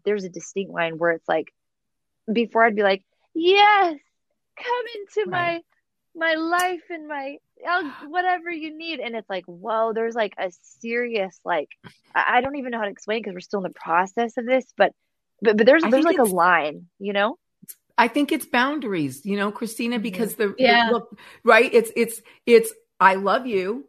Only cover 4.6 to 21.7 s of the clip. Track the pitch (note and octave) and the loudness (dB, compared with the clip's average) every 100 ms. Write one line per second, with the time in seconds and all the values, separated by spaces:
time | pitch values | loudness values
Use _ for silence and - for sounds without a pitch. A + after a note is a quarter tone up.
4.6 | A#4+ B4 A#4 A4+ G4+ G#4 F#4 F4+ F4 E4+ | -6 -6 -6 -12 -10 -6 -4 -2 -2 -4
5.6 | - _ _ _ _ D#4+ E4 D#4+ E4 F4 | -10 _ _ _ _ -6 -2 -2 0 0
6.6 | F4+ F4 - E4 D4+ C#4+ C4+ C#4+ _ _ | 0 -4 -10 -14 -10 -10 -10 -12 _ _
7.6 | D#4+ F4+ D4+ - D4 F4 F#4 F4+ E4+ E4 | -4 -4 -4 -12 -8 -4 -2 -2 -4 -10
8.6 | D#4 D#4 E4 C#4+ A#3 A3+ - F#3+ F3+ F3 | -10 -12 -10 -8 -8 -8 -8 -10 -10 -12
9.6 | G#3+ A3 A3+ A3 A3+ A#3 G#3 - F#3 - | -4 -2 -2 -2 -4 -2 -4 -4 -8 -10
10.6 | _ _ A#3 A#3+ A#3+ A3+ F#3+ - F3+ E3 | _ _ -6 -4 -4 -4 -6 -8 -4 -4
11.6 | C#3 _ - _ _ D#3+ - B3 C4+ C#4+ | -4 _ -20 _ _ -2 0 0 0 -6
12.6 | B3+ A#3 G3+ - - A3+ G#3 F3+ - G3+ | -8 -6 -8 -8 -6 -6 -6 -12 -8 -6
13.6 | F3+ - - E3+ F#3+ - A#3 B3+ A#3 C4 | -6 -10 -2 0 0 -2 -4 -4 -2 -2
14.6 | - - F#3+ - _ _ _ - A3 G#3+ | -2 0 0 0 _ _ _ -4 2 4
15.6 | A#3 D#4+ A3 C4 E4 F4 A3 F#3 F3 E3 | 6 6 4 2 2 2 2 4 4 4
16.6 | D3 E3+ F3 - G3 G3+ G#3 E4+ _ _ | 0 -8 -16 -12 -6 -2 -2 -4 _ _
17.6 | - - _ - A#3+ C#4+ D4 D#4 - B3 | -20 -20 _ 0 0 0 -2 -2 -2 0
18.6 | C4 D4+ A#3 F3+ C#3+ C3 G3 G3+ G3+ G#3 | 0 -2 -6 -4 -4 -6 -6 -4 -4 -6
19.6 | A3 - A#3 A#3+ A3 F#3 G#3 G#3 G#3 G3+ | -10 -6 -4 -4 -6 -4 -6 -2 -4 2
20.6 | B3+ A#3+ A#3 A#3 - - - - A3+ A3 | 4 4 4 0 -4 -20 -20 -4 6 6
21.6 | B3+ | 6